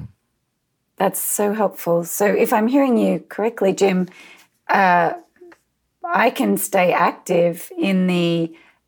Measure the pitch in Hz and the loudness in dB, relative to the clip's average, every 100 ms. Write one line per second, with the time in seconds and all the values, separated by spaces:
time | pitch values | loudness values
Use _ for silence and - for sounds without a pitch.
0 | - _ _ _ _ _ _ _ _ _ | -16 _ _ _ _ _ _ _ _ _
1 | 190 190 - - 208 214 196 - 170 170 | -4 -2 -6 -2 -2 0 -2 -2 -2 -2
2 | 170 - 202 190 190 220 220 277 269 233 | -2 -2 0 2 2 2 2 2 2 2
3 | 196 180 - - 220 - 196 185 196 185 | 2 -2 -6 -6 -6 0 -2 2 2 2
4 | 180 - - - _ _ - - 185 175 | -2 -8 -20 -20 _ _ -2 2 4 4
5 | 170 349 - _ 349 - _ _ _ _ | 2 -4 -14 _ -20 -20 _ _ _ _
6 | 349 359 214 - 214 196 - 190 180 180 | -4 0 0 0 0 0 0 0 2 2
7 | 185 - - 175 175 170 - 359 240 185 | 0 -2 -2 0 0 -2 -12 -6 -2 0
8 | 180 180 170 170 165 - _ _ | 2 0 0 0 -2 -8 _ _